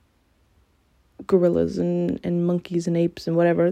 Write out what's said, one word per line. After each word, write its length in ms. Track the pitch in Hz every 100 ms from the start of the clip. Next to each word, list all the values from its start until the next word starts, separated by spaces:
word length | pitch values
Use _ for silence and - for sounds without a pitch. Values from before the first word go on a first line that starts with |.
| _ _ _ _ _ _ _ _ _ _ _ - -
gorillas 500 | 190 175 170 - 185
and, 400 | 175 175 175 -
and 200 | 175 175
monkeys 440 | 175 175 - 170 170
and 80 | 170
apes 320 | 170 - -
and 80 | 165
whatever, 340 | 170 170 175